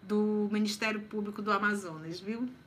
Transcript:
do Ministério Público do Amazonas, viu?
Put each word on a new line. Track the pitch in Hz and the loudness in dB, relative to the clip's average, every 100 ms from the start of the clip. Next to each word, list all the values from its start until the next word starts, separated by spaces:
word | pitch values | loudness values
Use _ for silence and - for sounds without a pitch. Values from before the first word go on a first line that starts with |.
do | 190 208 214 214 208 | 0 2 4 2 2
Ministério | 214 214 - 220 214 | 2 2 0 -2 -2
Público | 208 214 208 208 | -4 -4 -4 -4
do | 208 | 2
Amazonas, | 196 208 202 185 156 160 180 | 4 4 2 -4 -8 -8 -8
viu? | 196 233 254 254 | -6 -4 -4 -6